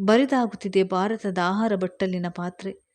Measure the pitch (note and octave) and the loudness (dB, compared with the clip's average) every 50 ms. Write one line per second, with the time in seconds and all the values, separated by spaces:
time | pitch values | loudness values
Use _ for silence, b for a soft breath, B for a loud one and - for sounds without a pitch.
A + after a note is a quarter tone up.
0 | F#3+ G3 A3 A#3+ C#4 C4+ C#4 B3+ A#3+ G#3+ - - - G3+ F#3 F#3+ F#3 F#3 F#3+ F#3 | 2 4 6 6 4 4 2 2 0 0 -4 -6 -6 0 2 2 2 2 2 0
1 | F#3+ G#3+ A3+ G#3+ - G3+ F3+ F3+ F3 F3+ F#3+ G#3 A3+ A3+ G#3 F#3+ F#3 F3+ - - | 0 0 -2 -4 -4 -4 -2 0 0 0 0 0 0 0 0 0 -2 -4 -4 -4
2 | G3 F#3 F3+ F3+ F3 F3 E3+ - F3 F3+ - - - F#3+ F#3+ - _ _ | -4 -2 -2 -4 -4 -6 -6 -6 -8 -8 -8 -10 -10 -12 -12 -12 _ _